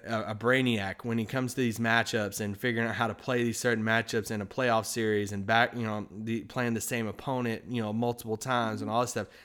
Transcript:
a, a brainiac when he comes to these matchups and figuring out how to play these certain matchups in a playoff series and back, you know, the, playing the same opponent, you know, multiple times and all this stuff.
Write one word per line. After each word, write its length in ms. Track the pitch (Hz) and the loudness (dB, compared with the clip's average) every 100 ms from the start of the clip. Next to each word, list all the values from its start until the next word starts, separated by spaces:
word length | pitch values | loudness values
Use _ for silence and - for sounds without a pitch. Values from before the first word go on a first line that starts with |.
| - 113 101 | -4 -4 -2
a, 20 | |
a 40 | 107 | -2
brainiac 680 | 117 131 127 113 98 - | 2 4 4 2 0 -4
when 140 | 120 117 | -2 0
he 80 | 107 | 0
comes 280 | 131 127 | -2 -2
to 80 | 131 | 0
these 160 | 123 107 | 0 2
matchups 640 | 113 117 110 117 101 101 | 4 4 4 0 -2 -2
and 160 | 104 98 | -4 -2
figuring 300 | 123 117 113 | 0 0 0
out 80 | 107 | 0
how 120 | 117 | 0
to 60 | |
play 300 | 101 - 123 | -2 -2 0
these 160 | 120 110 | 2 2
certain 240 | 123 113 | 0 2
matchups 480 | 110 113 113 117 101 | 2 2 2 -2 -2
in 100 | 110 | -4
a 40 | 101 | -4
playoff 400 | - 127 113 107 | 0 2 2 2
series 460 | 120 110 104 101 | 0 2 2 0
and 120 | 101 98 | -4 2
back, 300 | 113 120 120 | 4 4 0
you 80 | |
know, 240 | 110 107 - | -4 -4 -6
the, 300 | 101 110 113 - | -10 -4 -4 -4
playing 280 | 131 120 | -2 0
the 80 | 113 | 0
same 260 | - 120 110 | -2 -2 -2
opponent, 560 | 101 - 127 120 113 - | -4 -4 -2 -2 -4 -4
you 140 | 120 | -2
know, 100 | 107 | 0
multiple 440 | 110 120 117 113 110 | 0 0 0 -4 -4
times 440 | 131 123 113 107 | 0 0 2 -2
and 80 | 107 | 0
all 120 | 113 | 0
this 100 | 120 | 0
stuff. 160 | 113 101 - | -2 -6 -10